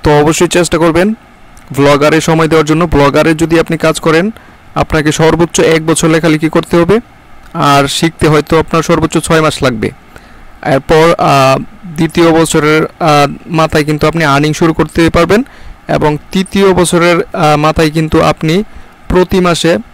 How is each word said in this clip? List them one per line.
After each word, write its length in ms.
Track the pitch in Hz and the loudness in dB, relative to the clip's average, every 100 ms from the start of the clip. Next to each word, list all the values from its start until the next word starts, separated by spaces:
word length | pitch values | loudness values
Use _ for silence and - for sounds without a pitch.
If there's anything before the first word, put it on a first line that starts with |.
| - | 2
তো 60 | 147 | 2
অবশ্যই 280 | 147 160 175 | 2 0 0
চেষ্টা 300 | 175 170 165 | 0 -2 0
করবেন 360 | 170 160 196 220 - - - - - 131 | 0 0 -2 -4 -12 -20 -20 -20 -12 0
ব্লগারে 440 | 143 143 147 156 | 2 4 2 2
সময় 280 | - 165 160 | 0 0 2
দেওয়ার 180 | 160 151 | 2 2
জন্য। 180 | 156 | 0
ব্লগারে 500 | 175 147 143 143 156 | 0 2 2 2 0
যদি 260 | 156 160 165 | 0 0 0
আপনি 160 | 160 160 | 0 -2
কাজ 240 | 160 156 | -2 -2
করেন, 300 | 165 160 196 - - - - | 0 0 -2 -8 -20 -20 -14
আপনাকে 380 | - 147 160 151 | -8 -4 -2 -2
সর্বোচ্চ 480 | - 160 160 170 - | 0 0 2 -2 0
এক 260 | 160 165 156 | 0 0 0
বছর 220 | 160 170 | -2 0
লেখালেখি 400 | 160 160 156 156 | 0 0 0 0
করতে 280 | 170 156 170 | -2 0 0
হবে, 240 | 170 214 - - - - - | 2 0 -2 -20 -20 -20 -16
আর 340 | 170 147 139 143 | -4 0 2 0
শিখতে 400 | - 165 - 160 | -2 -4 0 0
হয়তো 300 | 151 151 160 | 0 2 -2
আপনার 240 | 151 165 | 0 -2
সর্বোচ্চ 360 | 151 170 160 165 | 0 0 0 -4
ছয় 220 | - 160 | 0 0
মাস 220 | 156 - | 0 0
লাগবে। 280 | 135 113 104 - - - - - - - - | -4 -2 -6 -8 -20 -20 -20 -20 -20 -12 -4
এরপর, 480 | 135 - 160 160 - | -4 0 2 2 2
আহ, 440 | 165 139 131 135 - - 185 156 | 0 2 2 0 -4 -16 -16 -6
দ্বিতীয় 360 | 160 170 165 | -4 2 2
বছরের, 500 | 160 160 160 151 156 | 2 2 0 0 0
আহ, 480 | 160 - 165 147 143 - - | -2 -4 0 2 0 -4 -8
মাথায় 380 | 165 160 160 | -2 0 0
কিন্তু 220 | 151 151 156 | -2 -2 -2
আপনি 180 | 160 | -2
earning 280 | 156 139 151 | 0 0 0
শুরু 180 | 151 170 | 0 -2
করতে 380 | 160 160 - 165 | 0 -4 0 0
পারবেন, 340 | 170 170 202 277 - - - - | 0 0 -2 -2 -12 -20 -20 -6
এবং 280 | 151 151 147 - | -2 -2 -4 -6
তৃতীয় 400 | 190 185 196 196 | -6 -2 0 2
বছরের, 440 | 180 170 175 175 170 | 2 0 2 2 0
আহ, 340 | - - 151 151 | -2 -2 0 2
মাথায় 340 | 151 156 160 | 0 0 0
কিন্তু 300 | 156 156 160 | 0 -2 0
আপনি 440 | 160 151 160 170 214 - - - - | 0 -2 -2 -2 -4 -12 -20 -20 -4
প্রতি 320 | 180 180 190 | -2 0 0
মাসে 380 | 180 170 165 196 - | 0 0 0 -2 -4